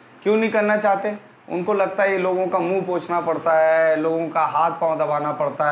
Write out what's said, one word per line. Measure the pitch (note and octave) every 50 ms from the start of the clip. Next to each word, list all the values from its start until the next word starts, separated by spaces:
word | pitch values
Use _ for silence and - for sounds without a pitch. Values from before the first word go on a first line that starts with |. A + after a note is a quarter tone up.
| - - - - -
क्यों | G3 G#3+ A3
नहीं | A3+ G#3+
करना | A3+ G#3+ G#3 G#3 G#3+ G#3
चाहते? | G#3+ G3+ G3 G3 G3 G#3+ G#3 G#3 - - - - - -
उनको | E3 F3+ F3+ G#3+ G#3
लगता | G3 F#3+ F#3 F#3+ - G3
है | G3
ये | F#3+ F#3
लोगों | F3+ F#3 F3+ F#3 F#3 F3
का | F#3+ F3+
मुंह | E3+ F3 F#3+ F#3+
पोंछना | F3+ F3+ F3+ E3 E3 - F3 E3+
पड़ता | E3 E3 D#3+ - D#3+ E3 D#3+ D#3+
है, | D#3+ D#3+ D#3+ D#3+ D#3+ D#3+ D#3+
लोगों | D#3 D#3 E3 E3 E3 E3 D3+
का | - E3
हाथ | D#3 D3 D3+ D3+ E3 E3+
पांव | E3 - E3+ D#3+ D#3+ D3+
दबाना | D#3 D3 D3 D3 D3 D3+
पड़ता | C#3+ D3 D3+ C#3+ - - D3+ D3